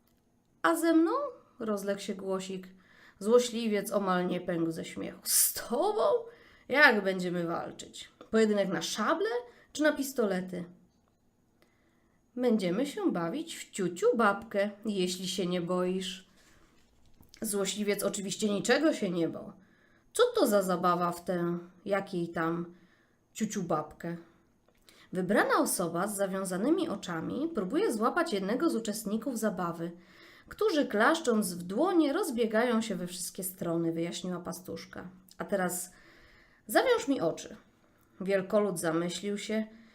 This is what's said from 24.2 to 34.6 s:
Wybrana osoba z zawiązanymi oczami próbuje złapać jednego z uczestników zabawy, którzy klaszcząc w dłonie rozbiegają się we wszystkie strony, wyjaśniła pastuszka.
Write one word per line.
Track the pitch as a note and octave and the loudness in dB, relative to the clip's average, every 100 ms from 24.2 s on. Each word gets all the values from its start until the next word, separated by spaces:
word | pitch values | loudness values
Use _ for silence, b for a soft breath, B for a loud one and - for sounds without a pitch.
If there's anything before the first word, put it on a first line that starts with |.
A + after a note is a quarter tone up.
| - _ _ _ _ b b b b | -12 _ _ _ _ b b b b
Wybrana | F3+ F3+ B3 C5 G4+ | -4 0 2 4 2
osoba | A3+ - E3+ E3 G3+ | 2 0 -2 0 -2
z | G3 | -2
zawiązanymi | F#3+ F#3+ F#3+ F#3 B3+ F#4+ - | -2 -2 -4 0 2 2 0
oczami | G#3 - E3 E3+ G3+ E4 | -4 -6 -6 -4 -4 -4
próbuje | B3+ F#3 D4+ G#4 | -2 -2 0 0
złapać | G#3+ A#3 F4+ D#4 | 2 0 0 0
jednego | G3 F#3 A#3+ E4 | -2 0 0 0
z | A3+ | 0
uczestników | G#3+ G#3 G3 A3 C#4+ A3+ | -2 -6 -4 -4 -4 -2
zabawy, | G#3+ F#3 E3+ E3+ E3+ B B B B B - | -2 -2 -4 -4 -8 B B B B B -14
którzy | - G#4 D4+ - | -2 2 2 2
klaszcząc | G#3 B3 E4 B3 G#3+ F3+ | 4 4 4 2 2 2
w | F3 | -2
dłonie | F3 G#3+ F#4 F4 D4+ | -2 2 4 4 4
rozbiegają | D#4+ F#4 A#3 G#3+ G#3+ B3 A3+ | 2 0 0 0 2 2 2
się | A3 | 0
we | F3+ F3+ | -4 -6
wszystkie | - - - | -8 -8 -8
strony, | F#3 - F3 E3 E3 | -8 -4 -2 0 0
wyjaśniła | E3 E3+ - F3+ F3 | 0 -4 -4 -6 -6
pastuszka. | F3+ F3+ | -6 -10